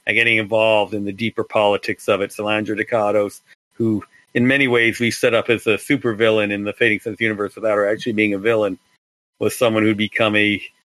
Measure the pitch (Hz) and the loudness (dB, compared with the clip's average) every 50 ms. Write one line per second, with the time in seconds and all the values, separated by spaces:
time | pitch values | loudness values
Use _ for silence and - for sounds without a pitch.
0 | - 110 107 110 117 117 113 110 110 98 113 110 110 110 110 107 104 85 107 104 | -4 -2 0 2 2 2 2 0 0 0 0 2 4 4 4 2 2 0 -2 -6
1 | 101 101 101 98 117 110 - - 107 - - 113 107 101 101 98 - - 104 - | -6 -6 -6 -4 -4 -4 -4 -4 -6 -2 0 2 2 2 2 0 -2 -6 -8 -4
2 | - - 104 95 101 98 - - 107 104 107 107 107 101 110 101 107 - - 113 | -2 0 0 0 0 -4 -6 -6 -4 -2 -2 -2 -2 -4 -4 -6 -4 -2 -2 0
3 | 107 104 104 107 104 101 - - _ _ - _ _ _ _ - 120 110 110 101 | 0 2 2 0 0 -2 -4 -12 _ _ -20 _ _ _ _ -4 -2 -2 -2 -2
4 | - - _ _ _ _ - 123 120 127 135 139 139 127 120 120 117 113 104 - | -4 -10 _ _ _ _ -2 0 2 2 2 2 2 2 2 2 2 2 0 0
5 | 120 117 - - - 127 113 113 - - 117 101 - 117 104 98 - - 147 139 | -2 -4 -2 0 0 2 2 2 2 0 0 0 0 0 -2 0 0 -2 -2 -2
6 | - 123 110 98 117 113 110 107 104 104 101 101 101 104 98 - 120 113 107 98 | 0 -2 0 2 2 2 2 2 0 0 -2 -4 -6 -6 -2 0 0 0 0 -2
7 | - 117 104 - 117 110 107 98 104 95 - - 101 110 104 104 101 101 113 110 | -4 -8 -6 -4 -4 -4 -2 -4 -6 -8 -8 -6 -2 -2 0 0 0 0 -2 -2
8 | - 127 110 104 107 104 101 95 98 113 117 110 107 101 92 - _ _ _ _ | -4 -4 0 0 0 0 0 0 0 0 0 0 0 -2 -4 -6 _ _ _ _
9 | _ _ _ _ _ _ _ - 113 107 - - 127 117 110 110 107 110 110 101 | _ _ _ _ _ _ _ -4 -4 -4 -2 0 0 2 2 2 2 2 0 0
10 | 107 101 - - 117 107 104 107 104 104 104 90 - - _ _ _ _ | -2 -4 -2 0 0 2 2 2 2 2 0 -2 -4 -10 _ _ _ _